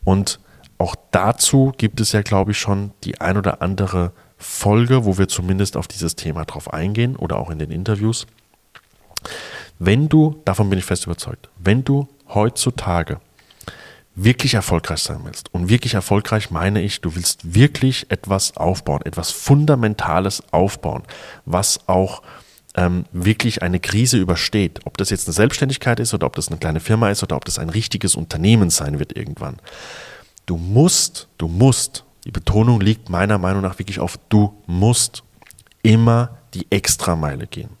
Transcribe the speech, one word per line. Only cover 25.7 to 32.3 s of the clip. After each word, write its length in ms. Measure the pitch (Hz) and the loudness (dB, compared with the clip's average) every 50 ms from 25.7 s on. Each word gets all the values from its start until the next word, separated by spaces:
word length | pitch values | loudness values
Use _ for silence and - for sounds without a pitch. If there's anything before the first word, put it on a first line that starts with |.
| 135 - - 123 120 117 | -2 -2 0 -2 0 0
ist 140 | 120 117 - | 0 -2 -2
oder 140 | 95 76 67 | -2 -2 -2
ob 80 | - | -4
das 140 | - - - | -4 -6 -6
eine 80 | - 78 | -6 -4
kleine 220 | - 82 78 80 | -4 -2 -2 -4
Firma 300 | - - 110 107 117 101 | 0 0 2 2 2 2
ist 140 | 101 - - | 0 -2 -2
oder 120 | - 80 | -4 -4
ob 100 | 69 - | -6 -4
das 120 | - - - | -6 -8 -6
ein 120 | - 80 | -6 -4
richtiges 460 | 80 107 113 - - - - 92 - | -4 -4 -4 -4 -6 -4 -2 -2 -2
Unternehmen 540 | - 82 82 - 76 82 101 113 113 101 87 | -2 -4 -6 -6 0 4 4 6 6 6 4
sein 300 | 80 - 73 71 73 73 | 2 -2 -2 -4 -4 -4
wird 160 | - - - | -4 -6 -8
irgendwann. 420 | - - - 73 - - 71 65 - _ - - - - - - - - - - - - _ _ - _ - | -10 -10 -10 -10 -10 -10 -12 -12 -14 _ -20 -20 -20 -20 -18 -18 -18 -18 -20 -20 -20 -20 _ _ -20 _ -6
Du 80 | 87 | -6
musst, 720 | 82 85 90 101 120 151 180 - - - - - - - _ _ _ | -6 -4 2 4 6 6 6 4 2 0 -2 -6 -10 -18 _ _ _
du 120 | 80 82 | -6 -4
musst, 560 | 82 90 120 135 123 - - - _ - - _ _ _ - | 2 4 6 6 6 4 -2 -6 _ -14 -20 _ _ _ -18
die 80 | - | -10